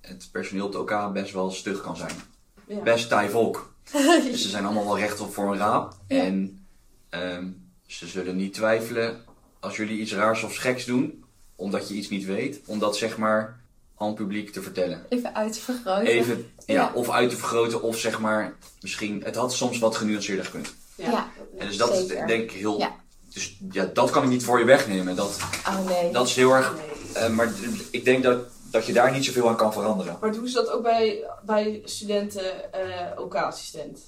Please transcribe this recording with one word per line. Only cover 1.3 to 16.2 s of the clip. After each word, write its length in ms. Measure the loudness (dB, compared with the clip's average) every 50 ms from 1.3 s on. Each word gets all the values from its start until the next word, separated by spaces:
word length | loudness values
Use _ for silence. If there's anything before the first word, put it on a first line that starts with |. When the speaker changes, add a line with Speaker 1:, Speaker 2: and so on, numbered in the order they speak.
| -4
Speaker 1:
wel 180 | -4 -2 -2
stug 300 | -4 -6 -6 -6 -6 -6
kan 160 | -6 -10 -8
zijn. 180 | -8 -8 -8 -10 -12 -14 -18 _ _ _ _ _ -20 -14
Speaker 2:
Ja. 120 | -10 -10 -2
Speaker 1:
Best 280 | 2 4 4 4 4 2
taai 200 | 2 2 2 2
volk. 440 | 4 2 2 2 0 -6 -10 -14 -20 -20 -20 -4
Speaker 3:
<laughs> 400 | 0 4 6 8 8 6 6 2
Speaker 1:
Dus 100 | -2 -2
ze 80 | -2 -2
zijn 160 | -2 -2 -2
allemaal 200 | 0 0 0 0
wel 120 | 0 0
recht 220 | 0 0 -2 -2 -6
op 140 | -8 -8 -4
voor 180 | -2 -2 0
een 60 | 0
raap. 360 | 2 2 2 2 2 0 -4 -12 -18 -6
Speaker 3:
Ja. 160 | 0 2 2 2
Speaker 1:
En, 420 | 2 0 0 -2 -2 -6 -14 -20 -20 _ -20 _ _ _ _ -16 _
ehm, 380 | -8 -6 -6 -6 -6 -6 -8 -10 -10 -12 -18 -20 _ _ _
ze 220 | _ -16 -14 -12
zullen 280 | -8 -6 -6 -4 -2 -2
niet 180 | -2 -2 -2 -2
twijfelen 640 | 0 2 4 4 2 2 -2 -2 -2 -2 -2 -4 -8 -16 -20 -20 _ _ _ _ _
als 160 | -10 -8 -4
jullie 220 | -4 -4 -2 -2 -4
iets 140 | -4 -4 0
raars 300 | 2 2 2 2 2 -2
of 120 | -6 -6
geks 300 | -2 0 0 0 0 -2
doen, 380 | 0 0 0 0 0 -4 -12 -20 _ _ _ -20 -20 -12
omdat 320 | -8 -4 -2 -2 -2 -4
je 60 | -4 -6
iets 160 | -6 -4 -4
niet 160 | -6 -6 -4
weet, 360 | -4 -4 -4 -4 -6 -6 -10 -10
om 140 | -8 -4 0
dat, 180 | 0 0 0
zeg 200 | 0 -2 -2 -2
maar, 420 | 0 0 2 2 2 0 -2 -10 -18 -20 _ _ _ _ _ _
aan 100 | _ -4
het 80 | -4 -2
publiek 340 | -2 -4 -4 -4 -4 -6 -6
te 100 | -10 -10
vertellen. 440 | -10 -6 -2 -2 0 0 -2 -6 -4 -2
Speaker 3:
Even 260 | -2 -2 -2 -4 -2
uit 180 | -2 -2 -2 -4
te 60 | -6
vergroten. 460 | -6 -6 -6 -4 -2 0 0 2 4
Speaker 1:
Even, 460 | 4 4 4